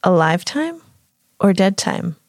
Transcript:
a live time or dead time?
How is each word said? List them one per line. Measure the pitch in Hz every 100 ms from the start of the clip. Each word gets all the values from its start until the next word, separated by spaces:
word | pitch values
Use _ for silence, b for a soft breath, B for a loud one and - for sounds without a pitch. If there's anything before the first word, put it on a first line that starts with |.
a | -
live | 180 160 175
time | - 285 330 330 _ _ _ _ _ _
or | 202
dead | 185 190 196
time? | - - 175 156